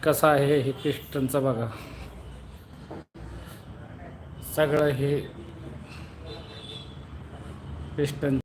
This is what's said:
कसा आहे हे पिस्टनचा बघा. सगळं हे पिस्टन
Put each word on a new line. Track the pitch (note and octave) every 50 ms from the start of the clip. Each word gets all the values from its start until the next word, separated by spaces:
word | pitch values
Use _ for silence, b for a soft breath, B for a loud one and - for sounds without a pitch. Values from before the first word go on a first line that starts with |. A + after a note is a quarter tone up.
| -
कसा | D#3 D3 - - D#3
आहे | D3+ C#3+ C#3 C#3 D3 D3
हे | B2+ C3
पिस्टनचा | C3 - - D3 C3+ - - - - C#3+ C3 B2+ C3+ C#3+
बघा. | C3+ C3+ B2+ A2+ A#2 A2+ B B B B B B B B - - - - - - - - - - - - - - - - - - - _ _ - - - - - - - - - - - - - - - - - - - - - - - - - - - -
सगळं | - D#3 D3 C#3+ D3 D3+ D3
हे | C#3 B2+ C#3 C#3+ C#3+ C#3 - - - - - - - - - - - - - - - - - - - - - - - - - - - - - - - - - - - - - - - - - - - - - - - - - - - - - - - -
पिस्टन | D3 C#3 D3 - - C#3+ C3 C3+ -